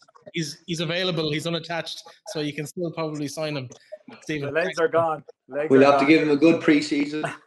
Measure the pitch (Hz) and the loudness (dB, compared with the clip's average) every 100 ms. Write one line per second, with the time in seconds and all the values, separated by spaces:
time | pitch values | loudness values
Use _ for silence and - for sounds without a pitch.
0 | _ _ - 165 147 147 - 165 160 175 | _ _ -12 -8 -8 -10 -10 -6 -4 -2
1 | 185 165 156 151 165 170 165 170 156 - | -2 -2 -2 -2 -4 -6 -6 -8 -8 -12
2 | - - - 160 151 147 147 - 170 165 | -16 -20 -12 -8 -6 -6 -10 -6 -6 -4
3 | 160 151 147 160 156 147 127 - _ - | -6 -6 -8 -6 -6 -6 -8 -14 _ -20
4 | - - - 151 139 151 175 160 160 160 | -20 -16 -8 -6 -4 -2 -2 0 0 2
5 | 165 156 - - - 135 151 135 139 139 | 0 -2 -10 -20 -12 -4 4 6 8 6
6 | 139 156 151 147 160 156 - 147 147 143 | 6 4 4 4 4 4 4 2 2 -2
7 | 147 151 156 - | -2 -4 -8 -10